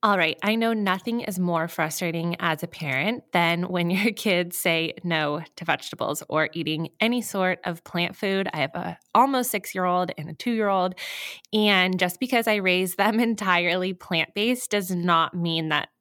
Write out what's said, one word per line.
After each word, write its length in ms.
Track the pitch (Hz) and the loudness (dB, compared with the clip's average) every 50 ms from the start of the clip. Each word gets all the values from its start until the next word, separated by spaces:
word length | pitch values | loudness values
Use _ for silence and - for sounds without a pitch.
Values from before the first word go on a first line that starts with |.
| - | 4
All 140 | 214 202 | 2 2
right, 220 | 185 165 160 147 - - | 4 2 0 0 -2 -2
I 120 | 202 220 | 0 0
know 180 | 226 226 226 226 | 2 2 0 0
nothing 480 | 220 208 196 180 190 - 240 226 240 | 0 0 0 0 -2 -2 -4 -4 -4
is 180 | - - 190 180 | -4 -4 -2 -2
more 300 | 180 175 170 165 160 170 | 0 0 0 0 -2 -2
frustrating 680 | - - 165 156 160 - 180 170 165 170 165 170 170 - | -2 -2 -2 -2 -2 -4 -4 -4 -2 -2 -2 -4 -4 -2
as 220 | - 170 160 151 - | 0 -2 0 -2 -4
a 40 | |
parent 560 | 170 - - 160 147 131 131 147 202 240 240 - _ - | -10 -10 -8 -6 -2 -2 0 0 -2 -4 -4 -8 _ 0
than 320 | 180 170 165 170 170 175 | 2 2 2 2 0 -2
when 260 | - 180 180 175 170 | -2 0 0 0 0
your 220 | 180 190 208 226 208 | 0 2 0 0 -2
<laughs> 40 | |
kids 400 | - - 226 185 175 180 175 175 | 0 0 0 2 2 0 -2 -4
say 380 | - - 185 165 165 165 160 - - - | -2 0 0 0 0 0 -4 -6 -6 -4
no 380 | 175 170 156 151 147 147 156 156 - _ | -2 0 0 0 0 -2 -4 -6 -10 _
to 80 | - 170 | -10 -2
vegetables 560 | - 147 - - - - - - - 147 - - | -2 -2 -2 -2 -10 -8 -6 -4 -4 -4 -6 -6
or 220 | _ - 156 156 - - | _ 0 0 0 0 -2
eating 340 | 170 160 151 156 151 165 - _ _ | -6 -4 -4 -2 -4 -4 -8 _ _
any 200 | 214 226 240 247 | 0 0 0 -2
sort 380 | 220 - - 196 185 185 185 - - | -4 -4 -2 0 0 0 0 -2 -4
of 200 | 185 170 165 _ | -8 -8 -8 _
plant 320 | - - 175 170 175 180 | -8 -2 -2 -2 -2 -2
food. 320 | - - 196 190 190 196 - - | -4 -2 0 0 0 -2 -2 -2
I 60 | 156 | -2
have 140 | 139 139 - | -4 -4 -4
a 240 | 170 180 175 170 - _ _ _ | -6 -8 -8 -10 -10 _ _ _
almost 360 | 208 247 277 277 254 247 254 | 4 4 4 4 0 0 0
six-year-old 600 | - 208 - - - 185 185 180 180 180 180 180 - | -2 -4 -4 -4 -4 0 2 2 2 2 2 0 -4
and 140 | - 147 165 | -8 -8 -10
a 20 | 156 | -10
two-year-old. 600 | - - 247 233 220 214 202 196 190 180 185 185 - - - - - - - - - _ - - | -6 -2 -2 0 2 2 2 2 2 2 0 -2 -6 -12 -12 -10 -10 -12 -12 -14 -16 _ -2 0
And 460 | 214 214 208 202 185 180 185 185 180 | 4 4 6 6 6 4 4 2 2
just 200 | 180 180 175 - | 0 0 0 -2
because 300 | 262 247 262 233 226 233 | -2 0 2 2 2 2
I 80 | 214 | 0
raise 380 | 208 190 185 180 180 185 180 - | 2 2 2 2 2 2 -2 0
them 260 | - 196 214 214 226 | 2 2 2 4 2
<laughs> 0 | |
entirely 720 | 240 226 226 - 208 190 180 175 175 175 170 185 185 190 185 | 2 2 0 -2 2 2 2 2 4 2 0 0 0 -2 -4
plant-based 760 | 180 - - 180 165 160 - _ 202 208 233 254 247 - - | -6 -4 -2 0 0 0 0 _ -2 0 0 0 -2 -2 -2
does 200 | 208 208 190 180 | 0 0 0 0
not 440 | 190 175 170 180 170 165 165 - - | -2 0 2 4 4 4 2 2 0
mean 340 | 180 170 170 165 165 160 160 | -2 -2 0 0 0 0 2
that 220 | 151 147 - - _ _ | 0 0 0 -4 _ _